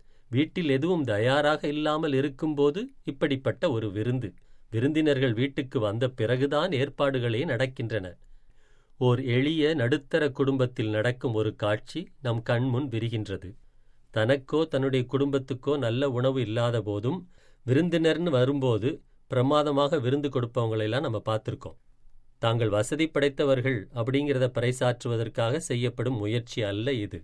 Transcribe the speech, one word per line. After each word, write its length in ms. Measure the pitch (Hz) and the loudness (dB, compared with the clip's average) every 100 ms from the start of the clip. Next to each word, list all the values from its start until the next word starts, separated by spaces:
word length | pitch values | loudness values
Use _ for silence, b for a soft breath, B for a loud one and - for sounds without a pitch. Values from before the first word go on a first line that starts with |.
| - - - | -20 -20 -4
வீட்டில் 380 | 120 156 - 156 | 0 0 0 0
எதுவும் 340 | 135 160 180 | 2 2 0
தயாராக 580 | 123 104 120 143 147 151 151 | 0 0 2 2 2 2 0
இல்லாமல் 460 | 147 156 156 160 | -2 0 0 0
இருக்கும்போது 680 | 135 143 135 160 143 147 156 262 - | 0 0 -2 -2 2 2 2 -4 -8
இப்படிப்பட்ட 680 | - 135 156 135 - - 180 | -10 -2 -2 0 -2 -2 0
ஒரு 160 | 113 110 | 0 -2
விருந்து. 380 | 98 117 123 104 - - - - | -2 -2 -2 -4 -10 -20 -20 -8
விருந்தினர்கள் 640 | 110 135 156 156 135 131 | -2 0 2 2 4 2
வீட்டுக்கு 440 | 107 139 151 131 135 | 2 -2 -2 -4 -2
வந்த 260 | 107 110 127 | 0 0 -2
பிறகுதான் 600 | - 110 127 139 147 180 | -2 -2 0 0 0 0
ஏற்பாடுகளே 720 | 135 135 - 143 131 120 113 - | 0 -2 0 0 0 0 -2 -2
நடக்கின்றன. 640 | - 131 127 117 107 92 87 - - - - - - - - | -2 -2 -4 -6 -4 -6 -12 -20 -20 -20 -20 -20 -20 -20 -2
ஓர் 220 | 123 120 123 | 2 2 2
எளிய 480 | 120 143 165 147 | 0 2 2 2
நடுத்தர 560 | 160 120 143 - 165 147 | 2 2 0 0 0 0
குடும்பத்தில் 640 | 131 139 135 127 - 110 | 0 0 2 0 -2 -2
நடக்கும் 420 | 107 117 123 135 | 0 0 -2 -2
ஒரு 180 | 107 107 95 | 0 -2 -2
காட்சி 460 | 107 107 - 156 185 - | 0 -2 -4 -10 -10 -8
நம் 200 | 123 117 | -4 -2
கண்முன் 480 | - 117 131 127 143 | 0 0 0 -2 -2
விரிகின்றது. 600 | 113 117 113 101 95 90 - - - - - - | -4 -4 -4 -4 -8 -10 -16 -20 -20 -20 -20 -8
தனக்கோ 480 | 110 110 143 127 151 160 | -2 2 0 0 -2 0
தன்னுடைய 380 | 135 135 131 123 | 0 0 0 0
குடும்பத்துக்கோ 680 | 135 139 139 135 123 - 147 | 0 0 0 -2 -6 -2 -2
நல்ல 320 | 120 120 143 | 0 0 0
உணவு 320 | 120 127 131 | 0 0 0
இல்லாத 400 | 107 113 117 117 | -2 0 0 0
போதும், 380 | 104 104 117 175 - b b b 117 | -2 -2 -2 -4 -8 b b b 0
விருந்தினர்னு 640 | 135 175 165 160 156 175 | 2 2 2 2 2 2
வரும்போது 640 | 127 131 143 131 107 120 165 - - - | 2 2 2 2 2 0 -4 -10 -20 -4
பிரமாதமாக 680 | 127 131 151 147 139 143 160 | 0 4 4 4 2 2 2
விருந்து 300 | 123 143 143 | 0 0 0
கொடுப்பவங்களையெல்லாம் 800 | 131 117 127 113 110 107 123 151 | -2 -2 -2 -2 0 0 0 -2
நம்ம 140 | 107 110 | -4 -2
பார்த்திருக்கோம். 540 | 110 - - 82 - - - - - - - | -2 -4 -8 -10 -16 -20 -20 -20 -20 -20 -4
தாங்கள் 280 | 117 113 113 | 0 2 2
வசதி 360 | 104 107 151 160 | 2 0 0 0
படைத்தவர்கள் 680 | - 143 135 147 131 127 120 92 | 2 2 2 2 2 2 -2 -4
அப்படிங்கிறத 540 | 120 117 135 147 127 127 | -6 -2 0 0 2 0
பறைசாற்றுவதற்காக 1120 | - 120 127 123 117 120 117 117 - - 151 | 0 0 2 0 0 -2 -2 -2 -2 0 0
செய்யப்படும் 580 | - 120 123 120 120 120 | -2 -2 -2 -2 -2 -2
முயற்சி 420 | 104 120 117 - | 0 -2 -4 -4
அல்ல 320 | 104 101 120 | -2 -2 -2
இது. 260 | 127 101 87 | -2 -4 -8